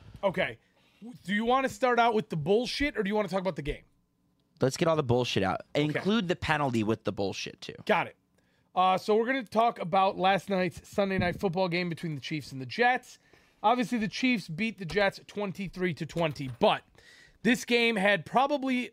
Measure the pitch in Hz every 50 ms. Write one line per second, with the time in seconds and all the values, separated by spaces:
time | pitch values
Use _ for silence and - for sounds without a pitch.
0 | - - - - - 196 175 185 170 131 113 - _ _ _ _ _ _ _ _
1 | 196 233 247 - _ 165 202 208 226 226 247 262 269 254 254 - - 247 240 240
2 | 233 240 220 214 - - - 160 143 160 202 226 247 - - - 180 196 - -
3 | 214 190 214 214 208 180 185 196 180 190 160 - 143 147 135 104 - _ _ _
4 | _ _ _ _ _ _ _ _ _ _ _ _ - 131 131 - 175 165 160 156
5 | 143 117 120 123 123 - - 110 95 92 85 - - - _ 143 147 151 143 143
6 | - 185 214 233 190 165 - - - - 156 147 143 135 117 117 107 101 113 107
7 | - - 95 95 101 95 - - - - - _ - - - - - - 208 170
8 | 143 110 - _ _ _ _ _ _ _ _ _ _ _ _ 185 185 185 185 180
9 | - - 208 220 233 226 269 269 233 - - 208 226 240 - - 196 170 175 196
10 | 190 196 202 175 180 190 196 180 - - 196 185 185 175 - - - - - -
11 | 196 196 190 185 180 175 170 - - 196 156 185 190 185 165 180 180 175 165 -
12 | - 170 151 135 - - 165 151 - - 139 131 131 123 - - 233 247 254 247
13 | - - - - _ _ _ _ _ _ _ _ - 208 247 247 247 - 247 233
14 | 214 185 - - - 254 247 208 - - 160 151 214 226 214 - 196 156 151 196
15 | 202 196 - - - - - 202 208 196 - - 202 170 - 180 185 180 156 -
16 | 170 139 - 165 170 156 135 - 143 131 123 - 202 208 160 131 - _ _ -
17 | _ - - - - - _ _ - 220 247 - - - 240 240 233 233 233 202
18 | 185 202 202 190 147 - - 233 269 285 294 285 254 269 254 247 240 -